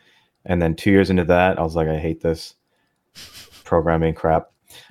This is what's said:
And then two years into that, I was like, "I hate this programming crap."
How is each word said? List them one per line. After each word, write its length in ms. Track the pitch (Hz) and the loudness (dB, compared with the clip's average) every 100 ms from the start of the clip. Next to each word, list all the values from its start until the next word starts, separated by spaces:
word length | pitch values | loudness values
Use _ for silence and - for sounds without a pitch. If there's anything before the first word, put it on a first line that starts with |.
| _ _ _ _ | _ _ _ _
And 160 | - 90 | -4 -2
then 140 | 82 | -2
two 160 | 80 104 | -2 2
years 180 | 98 95 | 4 4
into 160 | 92 | 2
that, 340 | 82 90 92 92 | 2 2 2 0
I 40 | |
was 120 | 82 | -4
like, 140 | 82 78 | -2 -2
"I 100 | 78 | -2
hate 220 | 82 80 | -4 -4
this 340 | 82 80 - _ _ _ _ _ _ - - - - - | -4 -4 -8 _ _ _ _ _ _ -20 -20 -20 -20 -18
programming 500 | - 85 80 82 82 | -2 0 0 0 0
crap." 360 | 80 85 82 - _ _ - - | -2 0 0 -2 _ _ -20 -14